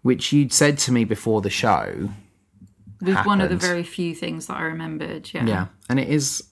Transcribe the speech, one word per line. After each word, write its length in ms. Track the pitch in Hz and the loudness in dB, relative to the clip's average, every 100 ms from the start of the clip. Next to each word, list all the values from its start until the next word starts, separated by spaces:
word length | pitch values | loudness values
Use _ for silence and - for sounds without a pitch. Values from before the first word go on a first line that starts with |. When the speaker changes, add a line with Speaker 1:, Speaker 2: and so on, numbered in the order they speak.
Speaker 1:
Which 300 | 127 127 - | 2 2 4
you'd 200 | 147 139 | 2 4
said 260 | - 147 143 | 4 4 4
to 140 | - | 2
me 120 | 123 | 2
before 380 | 110 110 - 107 | 2 0 0 0
the 80 | 101 | 0
show 580 | - 117 85 50 50 98 101 - _ _ _ - _ - - | 0 2 2 0 -6 -8 -8 -18 _ _ _ -20 _ -20 -6
Speaker 2:
It 40 | 185 | 0
was 120 | 190 202 | 2 2
one 140 | 202 | 2
of 60 | - | 2
the 40 | |
Speaker 1:
happened. 60 | - | 0
Speaker 2:
very 220 | 180 175 | 0 -2
few 300 | 170 - 170 | -4 -4 -4
things 320 | 165 170 160 - | -4 -8 -8 -8
that 100 | - | -6
I 60 | |
remembered, 680 | 160 165 160 156 151 156 - | -6 -6 -8 -8 -8 -10 -10
yeah. 120 | - | -4
Speaker 1:
Yeah. 220 | 113 98 92 _ - | 0 0 -2 _ -2
And 100 | 127 | -2
it 80 | 131 | 2
is, 340 | 151 135 - - | 0 0 -6 -10